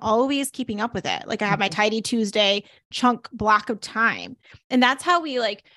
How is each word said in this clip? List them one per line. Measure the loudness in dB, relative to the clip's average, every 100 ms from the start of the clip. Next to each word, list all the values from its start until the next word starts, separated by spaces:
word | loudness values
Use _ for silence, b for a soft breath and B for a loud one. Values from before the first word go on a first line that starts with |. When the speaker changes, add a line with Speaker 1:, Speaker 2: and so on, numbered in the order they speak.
Speaker 1:
always | 0 2 2 0 -4
keeping | -6 -6 -4
up | -4
with | -4 -4
it. | -4 -4
Like, | -4
I | -2
have | 0
my | 0
Speaker 2:
Mm-hmm. | 0
Speaker 1:
Tidy | 0 0
Tuesday | -2 0 0 2 2 0 -4 b b
chunk | 0 0 0 -6
block | -4 2 2 2
of | -8
time. | -6 -2 0 -2 -10 -18 b b -2
And | 4
that's | 4 2
how | 2 0
we, | 0 -4
like, | -2 -4 _